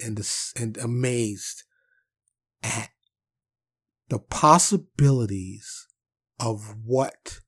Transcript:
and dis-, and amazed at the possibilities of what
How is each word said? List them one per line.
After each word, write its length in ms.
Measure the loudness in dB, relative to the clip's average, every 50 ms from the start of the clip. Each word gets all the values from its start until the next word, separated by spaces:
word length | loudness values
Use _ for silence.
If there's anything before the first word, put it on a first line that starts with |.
and 160 | -10 -8 -8
dis-, 360 | -6 -6 -6 -6 -6 -6 -6 -6
and 200 | -4 -4 -4 -6 -6
amazed 840 | -6 -4 -2 0 0 0 2 0 0 -2 -4 -6 -10 -12 -12 -14 -18 _ _ _ _ _ _ _ _ _ _ _ _ _ _ _ _ _ _ -12 -8
at 280 | -6 -6 -6 -8 -10 _ _ _ _ _ _ _ _ _ _ _ _ _ _ _ _ _ _ _ _ _ _ _ -6
the 100 | -6 -6
possibilities 1700 | -4 -6 -4 4 8 8 8 8 8 4 2 0 -2 _ 0 4 4 6 6 4 2 -2 -4 -6 -8 -10 -14 -16 -16 -16 -16 -18 -18 _ _ _ _ _ _ _ _ _ _ -6
of 360 | -4 -4 -4 -4 -8 -14 -14 -12 -4
what 560 | 0 2 2 2 0 -4 _ -18 -18 -18 -18 -20